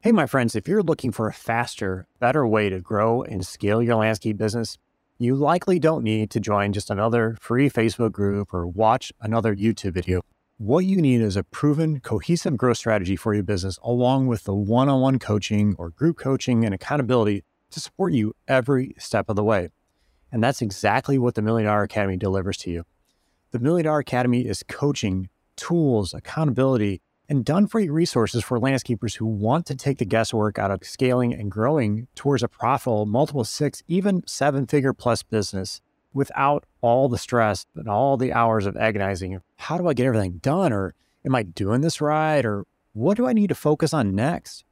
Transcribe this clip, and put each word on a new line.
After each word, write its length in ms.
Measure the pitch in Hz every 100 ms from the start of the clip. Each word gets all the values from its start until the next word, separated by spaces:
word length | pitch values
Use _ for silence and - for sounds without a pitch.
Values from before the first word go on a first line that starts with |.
| 214
Hey, 60 |
my 140 | 220 139
friends, 280 | 135 117
if 140 | 113 120
you're 160 | 208
looking 260 | 175 160 -
for 160 | - 110
a 60 |
faster, 720 | - - 117 120 - 101 92 - _
better 260 | 127 143 123
way 220 | 110 104
to 100 | 92
grow 460 | 90 104 110 117
and 200 | - 101
scale 380 | 90 - 101 110
your 140 | 117 113
landscape 400 | 110 107 113 104
business, 420 | 110 117 110 - _ _ _ _
you 160 | 120
likely 460 | 135 147 175 - 180
don't 240 | 156 160
need 260 | 113 110 107
to 80 | 117
join 340 | 101 104 101
just 180 | 101 -
another 460 | 98 113 117 113 113
free 280 | - 120 143
Facebook 440 | - 113 - 113
group 420 | 98 101 101 101
or 140 | 92 87
watch 440 | 90 110 123 - -
another 360 | 110 113 110 101
YouTube 380 | 110 104 98
video. 260 | 90 90 92 - _ _ _
What 260 | 101 147
you 180 | 190 196
need 200 | 147 123
is 140 | 110 95
a 60 |
proven, 560 | - - 147 147 160 147
cohesive 580 | - 107 - 170 185 127
growth 200 | 127 113
strategy 400 | - 107 90 95
for 180 | 113
your 80 | 104
business, 380 | 95 101 95 92
along 460 | 117 120 123 135 131
with 160 | 117
the 100 | -
one-on-one 640 | 98 101 117 139 135 131 131
coaching 560 | - 104 - 104 104 92
or 140 | 85
group 280 | 85 156 165
coaching 460 | 135 135 - 117
and 80 | 113
accountability 680 | 95 - 147 117 127 107 101 - _ _
to 80 | -
support 320 | - - 185
you 200 | 143 107 - -
every 480 | 135 127 135 131 -
step 300 | - 110 95
of 60 |
the 80 | 104
way. 280 | 107 104 85 _ _ _ _ _ _
And 100 | 117
that's 220 | 117 139
exactly 560 | 110 95 107 117 - 135
what 160 | 123
the 80 | 117
Million 240 | 107 113 104
Dollar 160 | 104
Academy 340 | 101 107 98 92
delivers 420 | 98 95 92 90
to 120 | 90
you. 140 | 85 85 _ _ _ _ _ _
The 80 | 120
Million 280 | 127 175 156
Dollar 120 | 151
Academy 480 | - 123 123 123 113
is 160 | 98 -
coaching, 640 | - 143 139 107 92 92 _ _ -
tools, 580 | - 170 151 117 95
accountability, 840 | - - - 156 120 135 127 104 95 _ _ _
and 160 | 147
done-for-you 480 | 113 160 208 226 190
resources 520 | 151 170 127 110 120
for 160 | - 123
landscapers 560 | 131 135 - 117 110 -
who 100 | 110
want 400 | 107 107 147 175
to 80 |
take 240 | 135 143 135
the 60 |
guesswork 560 | 110 113 113 113 107 101
out 100 | 101
of 140 | 95
scaling 500 | - - 127 123 120
and 160 | - 104
growing 560 | 95 113 156 110 107 123
towards 260 | - 139 135
a 60 | 120
profitable 580 | _ 120 131 - 110
multiple 380 | 107 110 151 143
six, 400 | 110 - 147 - -
even 340 | 175 202 190 -
seven-figure 640 | - 139 139 131 147 135
plus 320 | 123 123 113
business 560 | - 110 101 98 92 - _ _ _
without 480 | 135 139 - 139 147 _ _
all 260 | 117 120 135
the 100 | 117
stress 480 | - 120 110 98 -
and 140 | - 110
all 280 | 104 139 135
the 160 | 127
hours 320 | 117 117 110
of 120 | 98 -
agonizing. 640 | 110 104 98 95 90 92 _ _
How 200 | - 165
do 120 | 175
I 40 |
get 140 | 127 127
everything 280 | 113 95
done? 380 | 87 135 170 185
Or 220 | 104 95 - _ _
am 100 | 139
I 80 | 131
doing 380 | 101 - 98 120
this 200 | 160 -
right? 460 | 147 151 156 151 117
Or 180 | 101 - _ _
what 240 | 104 131 208
do 100 | 254
I 60 |
need 160 | 226 202
to 80 | 143
focus 360 | 151 151 151
on 220 | 160 104
next? 500 | 95 131 175 - - _